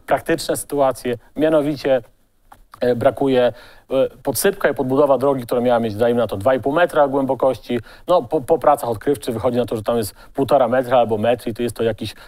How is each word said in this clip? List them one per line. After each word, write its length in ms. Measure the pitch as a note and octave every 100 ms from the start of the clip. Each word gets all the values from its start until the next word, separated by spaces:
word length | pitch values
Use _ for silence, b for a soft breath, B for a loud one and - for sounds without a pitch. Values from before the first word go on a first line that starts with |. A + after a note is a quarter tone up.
| -
praktyczne 520 | C3+ - E3 - A2+
sytuacje, 600 | - C#3+ C3+ B2 B2 A#2 b -
mianowicie, 680 | D#3 D#3 C#3+ C#3 C#3+ C3 - _ _ _ _ - _ -
e, 140 | B2 A#2+
brakuje, 460 | C3+ - C#3 B2+
e, 680 | B2 - - - - C3 B2+ -
podsypka 460 | - B2 G3 F#3+ D#3
i 40 |
podbudowa 440 | C#3 B2+ C3+ C#3+ C3
drogi, 280 | C#3 C3+ A#2+
która 160 | B2
miała 180 | B2 A#2
mieć, 160 | A2+ G2+
dajmy 240 | A#2 A#2+
na 80 | A2
to, 100 | G2+
dwa 180 | B2+ C3
i 40 |
pół 140 | C3+
metra 340 | D#3 E3+ D3+ C#3
głębokości. 720 | C#3 C3 B2+ C3+ B2+ - A#2+ B B -
No, 140 | F3
po, 200 | - D#3
po 160 | C3 D#3+
pracach 320 | D#3 C#3+ A#2+
odkrywczych 440 | A2 C#3+ C#3 -
wychodzi 240 | A2+ B2+ A#2+
na 80 | A#2
to, 100 | A#2
że 80 |
tam 140 | G#2+ A#2
jest 180 | G#2 - B
półtora 340 | - C3+ D3 A#2+
metra 300 | B2+ B2 B2+
albo 200 | A2 G#2+
metr 300 | A2+ B2 A#2+
i 60 |
to 100 | A2+
jest 120 | A#2+ -
to 80 |
jakiś 320 | A2+ A2 A2 -